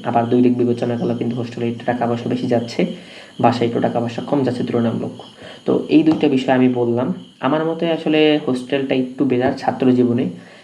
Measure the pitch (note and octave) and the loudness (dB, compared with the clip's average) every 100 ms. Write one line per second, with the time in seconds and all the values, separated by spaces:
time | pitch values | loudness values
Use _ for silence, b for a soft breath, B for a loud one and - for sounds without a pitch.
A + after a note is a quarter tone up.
0 | - A#2+ A#2 B2 B2 A#2+ A#2+ A#2 A#2+ A#2+ | -2 0 2 4 4 2 0 0 -2 -2
1 | B2 A#2+ A#2+ B2 A#2 - A#2 A#2 - A#2+ | -2 -2 -4 -4 -6 -4 -6 -4 -4 -2
2 | A#2 A#2 A#2 B2+ B2+ A#2+ A#2 - - B | -2 -2 -4 -4 0 -2 -2 -4 -4 B
3 | B B B - A#2+ - A#2+ B2 B2 A#2+ | B B B 0 0 2 -2 0 -2 -2
4 | A#2 - - C#3+ B2+ B2 B2 A#2+ A#2 - | -4 -6 -2 0 0 -2 -2 0 0 -2
5 | - - - B B B C3 B2+ - D3+ | -6 -10 -20 B B B -2 0 4 4
6 | D#3 - D3 C3 C#3 B2+ B2+ B2 A#2 A#2+ | 4 2 2 2 2 4 4 2 0 0
7 | D#3+ F3+ - - - D#3 D#3+ E3 E3+ D#3 | -2 -6 -10 -4 -2 0 -2 -2 -2 0
8 | D#3 D#3 D#3 D3+ C#3+ B2+ B2 C#3 C3+ C3 | 2 4 4 4 0 -4 -2 -2 0 0
9 | B2+ - C3+ B2 C3 D3 - B2 B2+ B2 | -2 -2 0 2 0 0 -4 2 2 4
10 | A#2+ A#2+ F3+ - B B | 4 2 -2 -6 B B